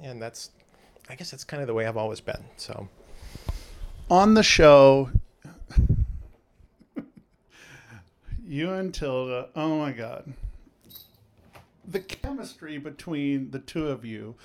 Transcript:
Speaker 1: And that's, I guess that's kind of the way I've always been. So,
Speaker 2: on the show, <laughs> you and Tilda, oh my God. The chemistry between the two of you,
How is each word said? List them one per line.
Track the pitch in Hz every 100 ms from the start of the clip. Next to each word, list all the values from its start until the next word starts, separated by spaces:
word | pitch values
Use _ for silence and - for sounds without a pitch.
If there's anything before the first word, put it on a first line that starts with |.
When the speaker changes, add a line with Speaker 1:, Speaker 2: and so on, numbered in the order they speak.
Speaker 1:
And | 143 120
that's, | 113 - - _ _ _ _ _ -
I | 131
guess | 175
that's | 135
kind | - 147
of | 135
the |
way | 113 113
I've | 110
always | 107 113
been. | - 110 - -
So, | - - 98 - - - - - - - - - - - -
Speaker 2:
on | 180 208
the | 214
show, | - - 156 143 139 135 135 - - _ - - -
<laughs> | - - - - - - - _ _ _ _ _ - - - _ _ _ _ - - - 113 87 _ - -
you | 202 143 170
and | 190 185
Tilda, | 180 147 127 127 123 127 160
oh | 156 156
my | 147
God. | 117 113 - - 131 - - - _ _ - - _ _ _ _ - _ _ -
The | 165
chemistry | - - 269 277 202 - 160 147
between | 147 - - 151 143 139 135
the | 131
two | - 170 151
of | 127
you, | 113 107 107 113